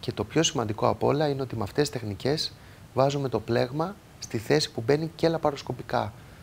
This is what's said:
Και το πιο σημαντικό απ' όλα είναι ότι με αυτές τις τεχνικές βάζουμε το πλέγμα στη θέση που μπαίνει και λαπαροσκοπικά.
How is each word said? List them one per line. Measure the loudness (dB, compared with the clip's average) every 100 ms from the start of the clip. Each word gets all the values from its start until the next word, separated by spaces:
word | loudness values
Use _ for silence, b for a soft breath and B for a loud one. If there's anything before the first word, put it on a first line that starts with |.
Και | -6
το | -4
πιο | 0 2
σημαντικό | 2 2 -2 2 2
απ' | 4
όλα | 2 2 2
είναι | 0
ότι | -4 -4
με |
αυτές | -4 0 0
τις | -2
τεχνικές | -6 -4 0 0 -2 -8 B B B
βάζουμε | 2 2 2 -2
το | -2
πλέγμα | 0 0 2 -2 -4 -6 -18 -18
στη | -8 -8
θέση | 2 2 2
που | -6 2
μπαίνει | 2 2 0
και | 0
λαπαροσκοπικά. | 2 0 -2 -8 -8 -2 -2 -2 -6 B B